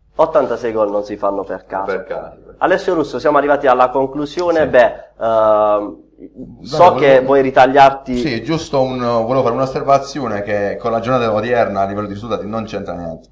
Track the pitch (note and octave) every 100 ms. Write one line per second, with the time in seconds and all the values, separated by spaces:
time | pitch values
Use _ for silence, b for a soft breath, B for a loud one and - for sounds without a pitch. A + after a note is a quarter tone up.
0 | _ - D#3+ D#3+ B2+ A2+ A#2+ A2 G#2 G#2
1 | G#2 G#2 G2+ G2 F#2 F#2 - F#2+ G2 F#2
2 | - E2+ E2 - - - D3+ F#3 F#3+ E3+
3 | D3 - D#3 D3 C#3+ C#3+ C#3 B2+ B2+ C#3
4 | C3+ C#3+ C#3+ F3 F3 D#3+ C#3 B2+ A2 -
5 | - - A2+ A2 A2 G#2+ G#2+ G#2 G#2 -
6 | _ _ - - - - A#2 D#3 F3 B2+
7 | C#3 C3 C3 C#3 C3 C#3 C3 C#3 C3+ C3
8 | - B2 A#2+ A2+ A#2+ D#3+ - C3+ B2+ B2+
9 | A#2+ A#2 A2+ C3+ A#2+ A#2+ C3 D3+ C3+ C#3
10 | - D3 A#2+ G2+ G#2 G#2 G2+ F2+ A#2 A2+
11 | A2+ C3 A2+ G#2+ A#2 A#2+ G2+ G2 G2 G2+
12 | G#2 G#2 A#2 G#2+ G2+ A2+ G#2 G2 F2+ E2+
13 | E2 D#2+ -